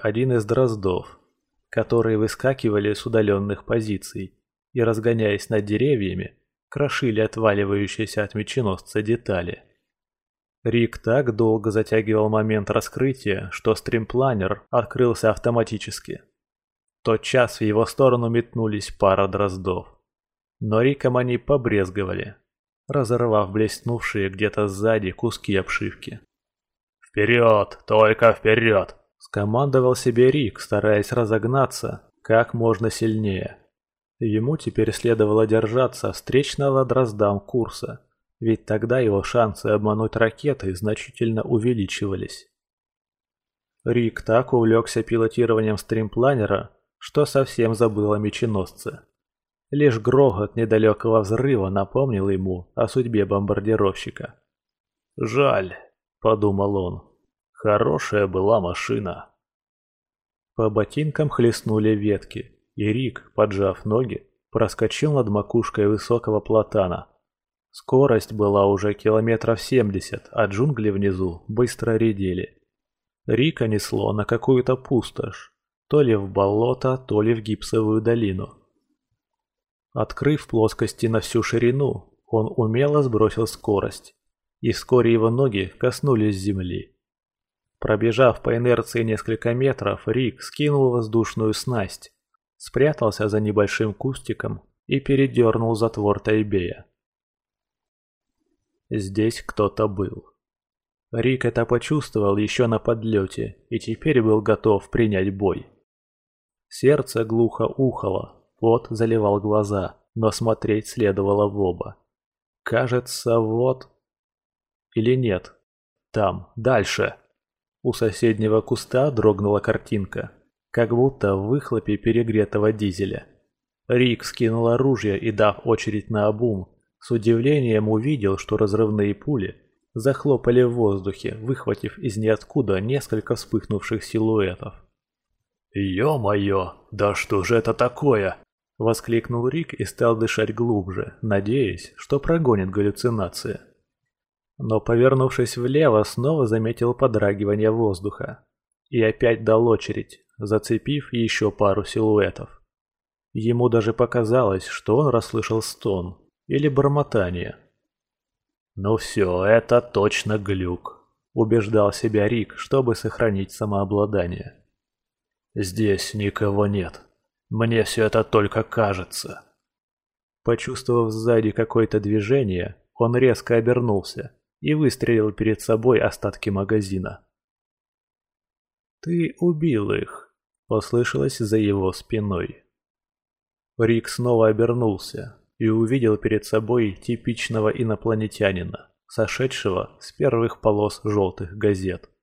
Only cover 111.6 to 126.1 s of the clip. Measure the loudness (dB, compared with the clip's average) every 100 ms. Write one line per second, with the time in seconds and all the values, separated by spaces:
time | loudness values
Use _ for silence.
111.6 | -2 -2 -8 -12 _ _ _ _ _ _
112.6 | -2 -2 0 -2 -4 -6 0 0 2 0
113.6 | 0 -2 -8 _ _ _ _ _ _ _
114.6 | _ _ _ -2 2 2 0 -2 -6 _
115.6 | _ _ _ _ _ -2 -2 -2 -10 -4
116.6 | 0 2 0 -2 -4 -6 _ _ _ _
117.6 | _ _ -4 0 -2 2 0 2 2 2
118.6 | 0 -4 -2 0 0 2 2 4 2 0
119.6 | 0 -4 -2 -4 -4 -8 -12 _ _ _
120.6 | _ -2 0 2 2 2 0 0 0 -2
121.6 | -2 -4 -2 -2 0 2 2 2 2 2
122.6 | 2 2 -2 -2 -4 -6 -12 _ _ _
123.6 | _ _ -2 2 2 0 -6 -2 0 2
124.6 | 2 2 0 0 0 -2 -2 2 2 2
125.6 | 0 0 0 -6 -4